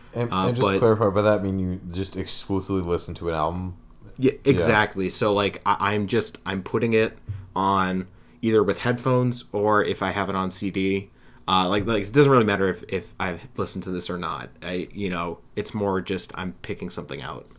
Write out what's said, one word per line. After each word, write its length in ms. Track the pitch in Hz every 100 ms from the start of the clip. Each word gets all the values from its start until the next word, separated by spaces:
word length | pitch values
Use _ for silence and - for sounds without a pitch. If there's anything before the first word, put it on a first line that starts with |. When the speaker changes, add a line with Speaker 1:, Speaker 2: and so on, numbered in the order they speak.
| -
Speaker 1:
And, 180 | 117 120
Speaker 2:
Uh, 140 | 185 123
Speaker 1:
and 80 | 120
just 100 | 104
to 60 |
Speaker 2:
but 40 | 95
Speaker 1:
clarify, 280 | 113 110 104
by 120 | 98
that 180 | 104 101
I 20 |
mean 160 | 98 95
you 220 | 92 92 87
just 240 | 90 92 95
exclusively 680 | 90 - - 95 92 95
listen 320 | 85 85 -
to 140 | - 85
an 60 |
album? 420 | 80 78 90 92 - - - - -
Speaker 2:
Yeah, 140 | 127
Speaker 1:
Yeah. 60 | - 139
Speaker 2:
exactly. 600 | 90 85 107 104 95 92
So, 220 | - 107
like, 280 | 101 98 - 101
I, 260 | 101 98
I'm 120 | 104 101
just, 300 | 113 - -
I'm 180 | 95 95
putting 300 | - 113 117
it 240 | 110 110 - - - - 92
on 500 | 98 98 92 92 92 - - -
either 200 | 113 110
with 160 | 98 95
headphones 680 | 120 123 131 127 123 120 -
or 300 | 104 107 104
if 180 | 92 95
I 80 | 95
have 180 | 95 95
it 60 |
on 160 | 95 92
C 200 | - 98
D. 400 | 95 95 98 - - - - -
Uh, 200 | 92 92
like, 180 | 104 98
like, 160 | 107
it 80 | 101
doesn't 180 | 135 139
really 140 | 127
matter 240 | 107 98 95
if, 160 | 90 -
if 260 | 92 - -
I've 220 | 92 87 - -
listened 260 | 92 95
to 60 | 92
this 200 | 90 -
or 80 | 87
not. 320 | 82 71 64 -
I, 260 | 87 90 -
you 160 | 101 95
know, 300 | 87 87 - - -
it's 160 | -
more 300 | 107 101 95
just 300 | 90 92 -
I'm 180 | - 92 -
picking 300 | - 92 90
something 320 | - 78 69
out. 240 | 76 67 -